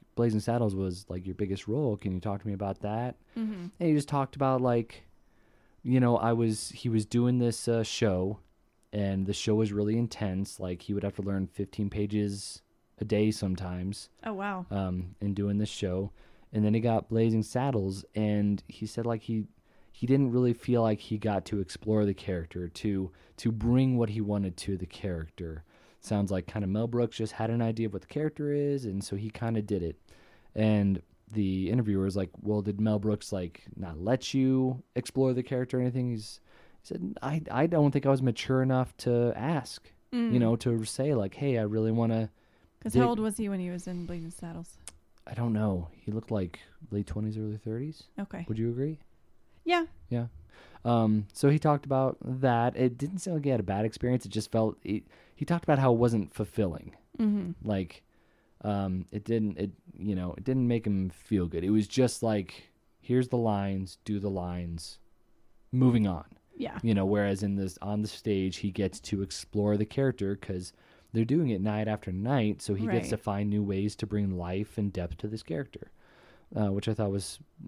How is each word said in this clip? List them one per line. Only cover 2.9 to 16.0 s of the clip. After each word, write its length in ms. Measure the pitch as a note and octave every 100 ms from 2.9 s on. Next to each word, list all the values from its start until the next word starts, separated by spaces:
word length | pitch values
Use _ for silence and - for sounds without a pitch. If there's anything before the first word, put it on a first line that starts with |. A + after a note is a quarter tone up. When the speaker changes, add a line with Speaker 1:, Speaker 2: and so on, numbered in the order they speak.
| A2 B2 - _ A3+
Speaker 2:
Mm-hmm. 300 | A3 G3 F3 -
Speaker 1:
And 100 | E3+
he 40 |
just 140 | D3+ C#3+
talked 260 | C#3+ C3+ C#3+
about, 240 | C3+ C3
like, 440 | B2+ A#2+ A#2 - - - _ _ _ _ _ _
you 180 | B2 B2+
know, 160 | B2 A#2+
I 160 | A2+
was, 380 | A#2 A2+ G#2+ -
he 180 | - B2
was 160 | A2 G#2+
doing 320 | A#2+ B2 B2
this, 300 | A#2+ - -
uh, 140 | A#2
show, 560 | G#2+ - G#2+ F#2 F#2+ G#2+ - _ _ _ _
and 340 | G#2 G2 G2 F#2+
the 60 |
show 200 | G2+ - G#2+
was 160 | A2
really 260 | G2+ G#2 A#2
intense. 600 | A#2 - G#2 F#2 G2 -
Like, 220 | F#2 F2+
he 120 | -
would 80 | G2+
have 120 | G2+ G2
to 60 |
learn 240 | F#2+ F#2+ F#2
fifteen 420 | - G2 - G2+
pages 720 | G#2+ G#2 G#2 G#2 G2+ - - _ _ _ -
a 60 |
day 260 | G#2+ G#2+ G#2+
sometimes. 800 | - G2 F#2 F2+ F2+ F#2+ G2+ - _
Speaker 2:
Oh, 80 | A3+
wow. 300 | G3 G3+ F#3 F2+
Speaker 1:
Um, 460 | G2+ F#2+ F2+ F2+ -
in 140 | G2+
doing 240 | G2 G2+ G2+
this 100 | G#2+
show. 440 | - F#2+ F#2